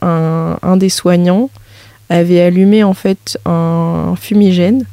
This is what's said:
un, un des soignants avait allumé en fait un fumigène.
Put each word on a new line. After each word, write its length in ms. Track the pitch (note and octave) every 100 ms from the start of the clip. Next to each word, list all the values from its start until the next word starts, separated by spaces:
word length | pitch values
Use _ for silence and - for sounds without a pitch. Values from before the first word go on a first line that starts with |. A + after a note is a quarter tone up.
un, 540 | F3 E3 D#3+ E3 E3 E3
un 160 | - F#3
des 120 | F#3+
soignants 600 | - F3+ F3 F3 F#3 C4 - - - - _ -
avait 320 | F3 E3+ F3
allumé 420 | F3 F3+ F#3+ G#3+
en 100 | G#3
fait 460 | F#3+ G3 F#3+ - - -
un 680 | E3+ E3 E3 E3 E3 E3 F3+
fumigène. 640 | - G#3 G3+ F3+ F3+ C4 A#3+